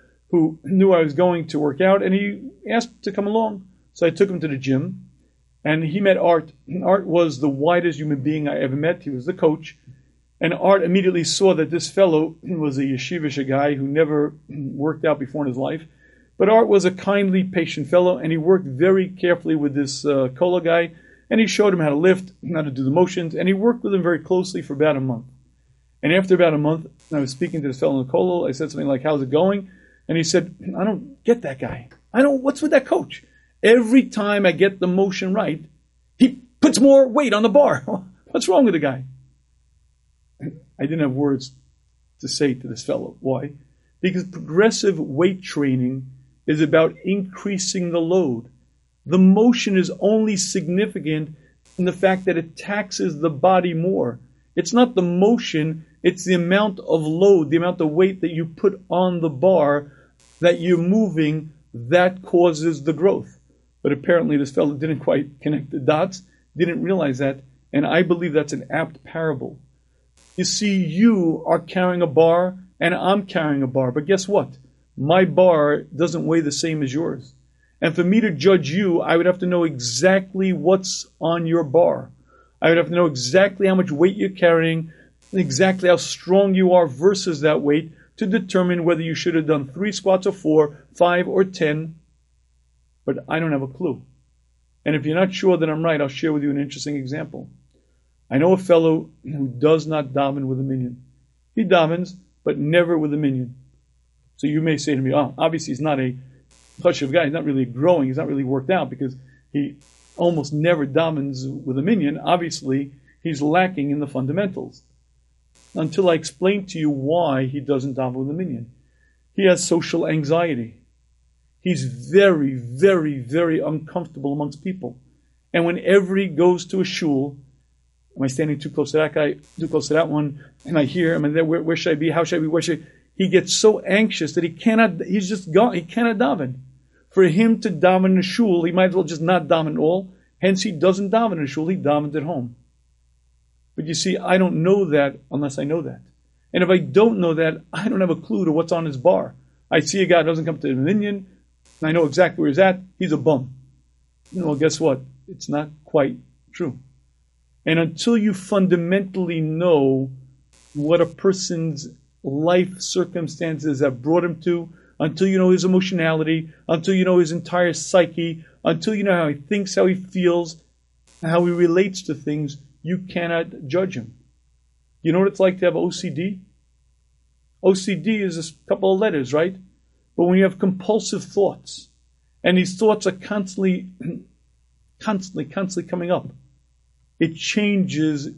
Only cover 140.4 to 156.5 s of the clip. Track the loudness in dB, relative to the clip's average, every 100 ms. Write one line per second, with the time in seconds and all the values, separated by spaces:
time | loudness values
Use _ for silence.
140.4 | 0 0 -2 0 2 2 0 0 0 -2
141.4 | -6 -4 -4 -2 0 0 -2 -6 -6 -6
142.4 | -8 -12 _ _ _ _ _ _ _ _
143.4 | _ _ _ -12 -8 -4 -2 -2 2 2
144.4 | 2 2 2 2 2 2 2 -2 -8 -6
145.4 | -6 -6 -4 -4 -6 -12 -20 _ _ _
146.4 | _ -2 2 2 4 4 4 4 0 2
147.4 | 0 -2 -10 -6 -2 0 0 -2 -4 -2
148.4 | 0 0 0 -2 -4 0 2 2 0 -12
149.4 | _ _ -2 -2 0 0 4 4 4 0
150.4 | -4 -4 -4 -2 0 0 -2 -6 -10 _
151.4 | _ _ _ -6 -2 2 2 2 2 2
152.4 | -2 4 4 2 -6 -6 -2 0 2 0
153.4 | -2 -16 -20 _ _ _ _ _ _ -6
154.4 | -4 0 0 2 0 0 -6 -20 -20 -18
155.4 | -8 -6 -6 -14 _ 0 0 -4 -16 _
156.4 | _